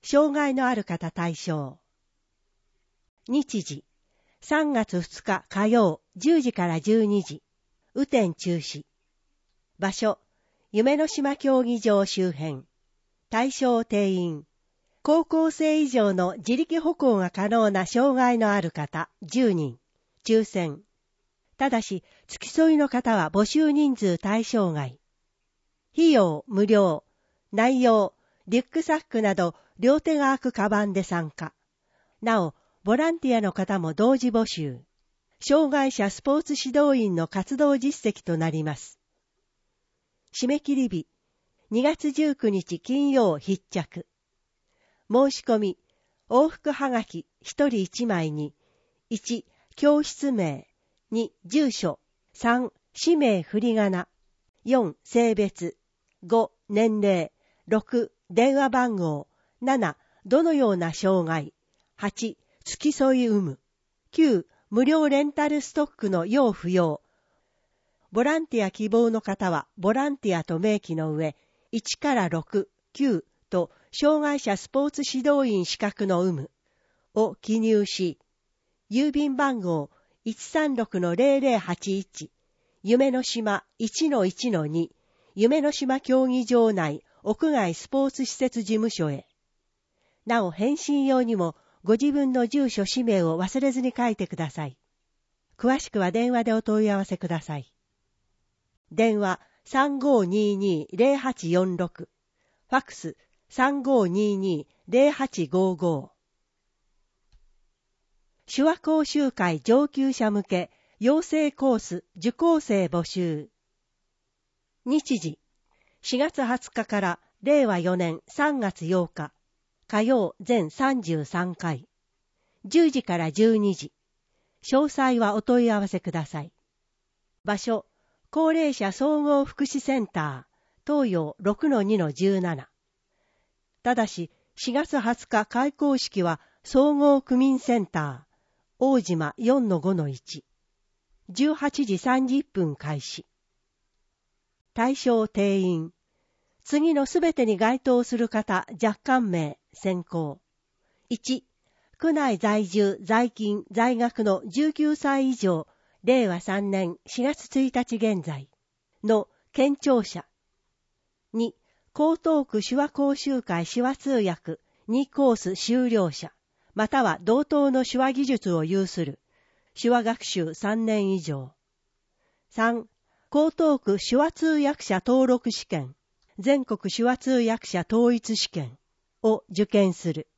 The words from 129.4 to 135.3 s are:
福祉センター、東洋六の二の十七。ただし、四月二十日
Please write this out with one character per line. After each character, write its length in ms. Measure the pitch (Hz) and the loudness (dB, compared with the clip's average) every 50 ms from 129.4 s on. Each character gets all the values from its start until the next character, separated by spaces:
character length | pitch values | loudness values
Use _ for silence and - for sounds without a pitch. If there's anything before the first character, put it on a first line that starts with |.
| 277 | 2
福 180 | - - - 277 | 0 -2 -4 -4
祉 160 | - - 277 | -4 -4 -6
セ 200 | - - 269 262 | -2 -2 -2 -2
ン 80 | 214 | -2
タ 400 | - _ 170 151 147 135 127 123 _ _ _ _ _ _ _ _ | -4 _ -6 -6 -6 -8 -10 -16 _ _ _ _ _ _ _ _
ー、 80 | - 294 | -2 0
東 160 | 294 269 233 | 0 2 2
洋 280 | 185 170 160 147 - _ | 0 -2 -2 -4 -8 _
六 300 | 202 196 208 - - 311 | -4 -4 -2 0 0 0
の 120 | 277 226 | 2 2
二 160 | 196 196 220 | 2 2 2
の 140 | 202 175 151 | 0 0 -2
十 300 | 139 127 180 196 196 190 | -2 -2 0 0 0 0
七。 280 | 180 175 165 131 - _ _ _ _ _ _ _ _ _ _ _ _ _ _ _ _ _ _ _ _ _ _ _ _ | 0 -2 -4 -6 -10 _ _ _ _ _ _ _ _ _ _ _ _ _ _ _ _ _ _ _ _ _ _ _ _
た 120 | 240 247 | -2 0
だ 120 | 240 220 | 0 -2
し、 240 | 202 - - 170 - _ _ _ _ _ | -4 -4 -10 -10 -12 _ _ _ _ _
四 180 | - - 262 240 | -10 -8 -4 -2
月 260 | 277 320 - - 277 | -2 -2 -2 -4 -2
二 160 | 208 226 240 | -2 -2 -4
十 120 | - - | -4 -6
日 180 | _ | _